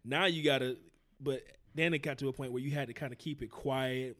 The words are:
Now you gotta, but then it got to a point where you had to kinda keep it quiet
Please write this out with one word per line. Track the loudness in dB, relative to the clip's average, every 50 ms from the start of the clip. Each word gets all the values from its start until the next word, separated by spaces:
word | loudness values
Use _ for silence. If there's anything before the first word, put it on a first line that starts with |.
| -6
Now | -2 2 4 4
you | 4 4 4 4
gotta, | 4 4 4 4 0 -2 -4 -10 -18 -20 _ _ _ _ -6
but | -2 -2 -2 -2 -4 -12 -20 -20 _ _ 0
then | 2 2 2 2
it | 2
got | 0 -2 -4
to | -2 -2 -2
a | -2
point | -2 -4 -4
where | -4 -2 -2
you | -2
had | -2 -2 -2
to | -4 -6
kinda | -6 -6 -8 -8
keep | -8 -6 -6 -6 -6 -8
it | -10
quiet | -8 -4 -2 0 2 2 2 2 0 0 -2 -4 -6